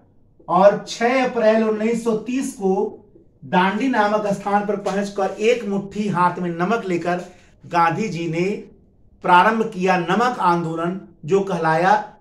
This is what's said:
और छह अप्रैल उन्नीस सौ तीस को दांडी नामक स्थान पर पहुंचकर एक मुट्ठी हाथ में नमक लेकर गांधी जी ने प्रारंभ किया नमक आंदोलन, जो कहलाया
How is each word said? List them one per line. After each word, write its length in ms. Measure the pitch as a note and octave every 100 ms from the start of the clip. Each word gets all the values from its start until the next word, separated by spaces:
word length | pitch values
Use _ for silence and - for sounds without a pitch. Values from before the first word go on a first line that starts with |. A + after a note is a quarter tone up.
| _ _ _ _ -
और 360 | F3+ G3+ - -
छह 400 | - A#3+ C4 B3+
अप्रैल 360 | A#3 G#3+ A3+
उन्नीस 400 | A3 G#3+ A3 A#3
सौ 120 | A#3+ G#3+
तीस 360 | - B3+ -
को 520 | - F#3+ G3 - - - - _ _
दांडी 440 | C3 F3+ F#3 G#3+ C4+
नामक 380 | A#3 G#3 G#3+ G#3
स्थान 400 | G3 G#3 G3+ G3+
पर 100 | G3
पहुंचकर 540 | F#3+ G3 G3+ G3 G3
एक 340 | - A3 A#3+
मुट्ठी 440 | G3+ G3 - G#3+ G#3
हाथ 300 | E3+ F3+ F3
में 120 | F3
नमक 320 | E3 F#3+ A#3 F#3+
लेकर 380 | E3+ F3 F3+ - - _ _ -
गांधी 420 | E3+ E3 E3+ A3
जी 200 | E3 E3
ने 220 | E3 F#3+ G#3+ - - _ _ _ _
प्रारंभ 480 | F3 F3+ G#3 A3+ G#3+
किया 220 | F3+ F#3 F3+
नमक 400 | E3 E3+ B3 -
आंदोलन, 600 | F#3 E3+ E3 E3 F3 F#3+ - -
जो 160 | D3+ F#3+
कहलाया 760 | F#3+ E3+ D#3+ D#3+ F#3 G#3+ - -